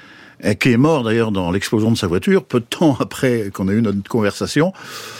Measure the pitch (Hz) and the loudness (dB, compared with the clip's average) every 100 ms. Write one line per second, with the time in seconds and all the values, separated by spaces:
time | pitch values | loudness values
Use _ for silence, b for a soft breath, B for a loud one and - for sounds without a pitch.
0 | B B B B 95 101 131 117 147 156 | B B B B -4 0 2 4 4 2
1 | 110 117 110 98 87 95 - 110 110 113 | 0 0 0 0 -2 -2 0 0 2 0
2 | 92 90 202 190 - 123 117 - 165 123 | 0 0 2 0 0 -4 -4 0 2 2
3 | 113 - 135 120 101 - 95 104 113 101 | -4 -2 -2 0 -4 -4 0 2 2 -2
4 | - 120 101 - 101 143 175 B B B | -2 0 0 -2 -2 0 0 B B B
5 | B | B